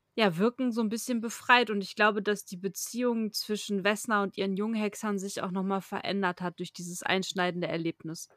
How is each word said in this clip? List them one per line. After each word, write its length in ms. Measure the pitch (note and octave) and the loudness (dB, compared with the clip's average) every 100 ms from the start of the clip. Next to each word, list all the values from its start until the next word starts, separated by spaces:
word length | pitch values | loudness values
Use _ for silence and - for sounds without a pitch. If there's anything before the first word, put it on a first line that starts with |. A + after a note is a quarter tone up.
| _ - | _ 2
ja, 200 | G#3 E3 | 2 4
wirken 360 | A3 A#3+ B3+ | 2 2 0
so 80 | A3+ | 2
ein 80 | A3 | 0
bisschen 320 | A3+ - A#3+ | -2 -2 -2
befreit. 500 | A3+ - - B3 A#3 | -2 -6 6 6 6
Und 120 | G#3 | 0
ich 120 | F#3+ | -2
glaube, 280 | - G#3+ G#3+ | 4 4 4
dass 220 | G#3 G#3 | 0 -2
die 120 | - F3+ | -4 -6
Beziehung 760 | F#3+ - - A#3 B3 A3+ A3 | -6 -6 -8 -2 0 0 -2
zwischen 520 | - - G#3 - G3+ | -4 -4 -4 -2 0
Vesna 380 | F#3+ G#3+ - G#3 | 2 0 0 0
und 140 | G3+ - | 0 -2
ihren 200 | G3 F#3+ | -2 0
Junghexern 640 | G#3+ A3+ G#3 G3+ G#3+ G3+ | 0 0 -2 -2 -2 -2
sich 240 | G3 A3+ | -2 -4
auch 100 | G3 | -2
nochmal 280 | F#3 F#3+ G3 | 0 0 0
verändert 600 | - G3 - G3 F#3+ F3+ | -2 -6 -2 0 0 0
hat 180 | F3+ - | -4 -4
durch 140 | F3+ | -8
dieses 320 | - F3 F3 | -8 -10 -6
einschneidende 640 | - F#3+ F#3 F#3 F3+ F3 E3 | 0 0 0 0 0 0 -2
Erlebnis. 600 | D#3+ E3 - D#3+ E3 - | -2 -2 -4 -10 -10 -12